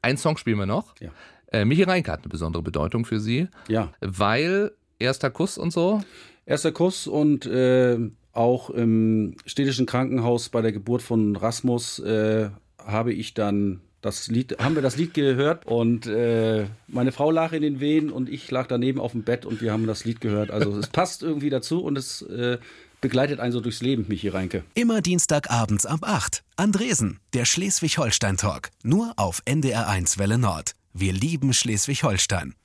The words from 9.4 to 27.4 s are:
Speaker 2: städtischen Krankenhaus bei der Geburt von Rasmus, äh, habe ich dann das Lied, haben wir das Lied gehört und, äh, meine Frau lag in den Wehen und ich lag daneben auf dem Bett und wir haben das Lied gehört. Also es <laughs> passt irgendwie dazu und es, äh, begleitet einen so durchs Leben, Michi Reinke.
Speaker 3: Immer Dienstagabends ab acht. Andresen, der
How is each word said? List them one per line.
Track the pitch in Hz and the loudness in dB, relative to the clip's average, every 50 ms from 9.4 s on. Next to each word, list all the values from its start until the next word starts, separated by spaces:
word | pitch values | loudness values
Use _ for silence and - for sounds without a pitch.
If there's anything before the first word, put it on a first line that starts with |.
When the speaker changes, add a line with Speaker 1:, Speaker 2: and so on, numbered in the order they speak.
| - | -14
Speaker 2:
städtischen | - - - 139 135 131 120 131 | -6 -2 0 0 2 2 0 0
Krankenhaus | - - 123 131 113 120 127 113 120 120 120 117 - | 2 2 0 0 2 0 0 2 2 2 0 -2 -2
bei | - 117 110 | -2 0 0
der | 113 | 0
Geburt | 104 104 98 110 120 123 117 | 0 -2 -2 -2 -2 -2 0
von | - 117 113 110 104 104 | 0 2 2 2 2 0
Rasmus, | 104 107 113 117 - - 123 120 120 117 - - - | 0 0 -2 -2 0 0 0 0 0 -2 -6 -10 -8
äh, | - - 110 107 107 107 110 110 110 101 101 - _ _ _ _ | -2 0 0 2 2 2 2 0 0 -2 -6 -14 _ _ _ _
habe | - - 104 110 113 120 107 | -8 -2 -2 0 0 0 -2
ich | 87 110 - - | -4 -6 -8 -4
dann | - 107 101 101 101 101 101 92 92 _ _ _ _ | -2 -2 0 2 0 0 0 -2 -6 _ _ _ _
das | - 104 104 - - - | -6 -6 -6 -6 -6 -2
Lied, | 113 117 131 127 - - | -2 -2 -2 -2 -4 -2
haben | 113 139 160 | 0 0 0
wir | 156 | 2
das | 135 131 - | 0 0 0
Lied | 135 170 170 - | 0 -4 -2 0
gehört | 160 143 139 131 123 139 147 170 165 - | 2 2 2 4 4 2 2 0 -2 -2
und, | - 117 117 117 117 120 117 117 | -2 0 2 4 2 2 0 -2
äh, | 117 107 113 120 117 117 113 113 113 110 110 104 101 110 - _ | -4 -2 0 2 2 2 2 2 2 2 0 0 -2 -6 -14 _
meine | - - 127 127 131 | -8 -2 0 0 0
Frau | 123 - 143 156 | 0 2 2 2
lag | 160 165 165 160 | 2 2 0 0
in | 165 160 | -2 -2
den | 151 151 143 131 | -2 -2 -2 -2
Wehen | 139 147 151 160 151 151 | 0 2 2 2 2 0
und | - 127 131 120 | -4 -4 -6 -6
ich | - 131 - - | -6 -12 -8 -4
lag | 127 127 131 | -4 -4 -2
daneben | - 131 120 120 131 131 135 | -2 -2 0 0 0 0 0
auf | - 120 | -4 -4
dem | 120 117 | -4 -4
Bett | 104 - 120 120 - | -2 -2 -2 -2 -2
und | - 117 107 | -8 -8 -4
wir | 117 113 | -2 -2
haben | 107 110 113 | 0 0 0
das | 110 107 - - | -2 -2 -4 -4
Lied | 117 113 - | -6 -6 -4
gehört. | - 113 104 104 107 101 | -2 -2 0 0 0 -2
Also | - 107 110 101 101 104 | 0 0 0 0 0 -4
es | 101 | -4
<laughs> | - | -2
passt | - 160 185 180 - - | 0 0 0 0 -2 -6
irgendwie | 190 165 156 147 139 147 | -6 -4 -4 -2 -2 -2
dazu | 135 131 - - 160 175 180 | -2 -2 -2 -2 -4 -2 -2
und | - 143 135 | -2 -4 -4
es, | 131 - - - - | -4 -8 -10 -12 -12
äh, | - - 120 120 120 123 117 - - - - - _ _ _ | -10 -6 -2 -2 -2 -2 -2 -6 -16 -20 -20 -20 _ _ _
begleitet | - 131 120 127 135 143 147 123 | -4 0 2 2 2 2 0 -2
einen | 120 123 | -2 -2
so | 120 123 | -2 -2
durchs | 107 120 110 - 117 | -2 -4 -4 -2 -2
Leben, | 127 139 120 101 | 0 0 0 0
Michi | 90 104 92 104 101 | -2 -4 -2 -2 -4
Reinke. | 92 92 92 90 - 95 82 - _ | -2 -2 -4 -2 -4 -6 -8 -4 _
Speaker 3:
Immer | 220 240 233 226 220 | 0 0 2 2 0
Dienstagabends | 170 180 180 170 - - 156 147 - - 120 117 113 104 107 101 - | 0 0 0 0 2 2 0 0 0 0 0 0 2 2 2 0 0
ab | - 147 156 - | -2 -2 -2 0
acht. | - 214 127 - - - - _ _ _ | 0 0 0 -2 -4 -6 -8 _ _ _
Andresen, | - 180 214 196 190 226 254 202 - 117 95 95 - _ _ - | 0 2 2 2 2 2 0 0 0 0 -2 -2 -6 _ _ -2
der | 127 | 0